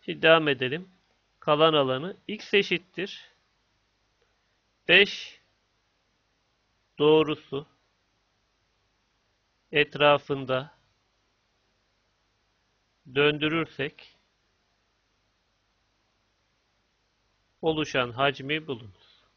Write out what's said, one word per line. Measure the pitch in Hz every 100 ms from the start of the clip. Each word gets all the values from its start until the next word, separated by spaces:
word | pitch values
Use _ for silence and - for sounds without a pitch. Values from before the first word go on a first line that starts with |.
| -
Şimdi | 160
devam | 160 165 151
edelim. | 131 127 147 185 _ _ _ _ _
Kalan | - 151 160
alanı | 156 135 131 170 - -
x | 208 -
eşittir | 202 196 170 _ - 196 - - _ _ _ _ _ _ _ _ _ _ _ _ _ _ _ -
beş | 180 202 - - - _ _ _ _ _ _ _ _ _ _ _ _ _ _ _ _
doğrusu | 151 156 151 147 - 139 151 _ _ _ _ _ _ _ _ _ _ _ _ _ _ _ _ _ _ _ _
etrafında | 156 147 139 147 143 - 139 131 131 147 _ _ _ _ _ _ _ _ _ _ _ _ _ _ _ _ _ _ _ _ _ _ _ 151 131
döndürürsek | 147 151 151 165 156 - 139 - - _ _ _ _ _ _ _ _ _ _ _ _ _ _ _ _ _ _ _ _ _ _ _ _ _ _ _ _ _ _ _ _ _ _ _
oluşan | 165 156 151 135 123
hacmi | 117 139 139 135 156 156
bulunuz. | 123 110 92 _ _ _